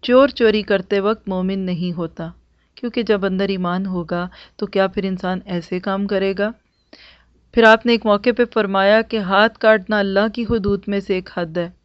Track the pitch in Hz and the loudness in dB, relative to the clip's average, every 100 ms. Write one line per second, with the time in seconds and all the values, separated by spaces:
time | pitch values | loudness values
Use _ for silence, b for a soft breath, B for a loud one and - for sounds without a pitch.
0 | - 254 277 - 226 214 202 196 190 202 | 4 4 4 4 2 2 0 -2 0 -2
1 | 196 220 - 185 185 196 185 175 180 165 | 0 -2 -4 -4 -2 -4 -4 -4 -4 -6
2 | 165 - 165 175 _ _ _ - 240 240 | -8 -8 -14 -14 _ _ _ -10 -8 -6
3 | 226 208 196 185 196 190 180 180 190 180 | -2 0 0 -2 -2 -2 -2 -4 -4 -6
4 | 165 175 180 B B - 202 190 190 185 | -4 -6 -6 B B -10 -4 0 0 -2
5 | 190 185 185 185 - 175 165 180 190 196 | -6 -4 -4 -6 -6 -8 -6 -6 -4 -4
6 | 202 196 196 190 208 233 _ _ _ b | -2 -2 -2 -2 -4 -6 _ _ _ b
7 | b b b _ _ - 226 220 233 233 | b b b _ _ 4 6 6 4 0
8 | 226 202 226 240 233 226 202 196 196 220 | 2 2 2 0 0 0 0 2 4 2
9 | 220 226 185 196 220 220 220 220 185 214 | 0 -4 0 2 2 2 4 4 2 -2
10 | 196 190 220 214 220 233 202 202 196 202 | 0 0 0 -4 -4 -2 0 -2 -2 -6
11 | 196 185 185 - 175 165 170 - | -2 -6 -4 -8 -6 -6 -6 -10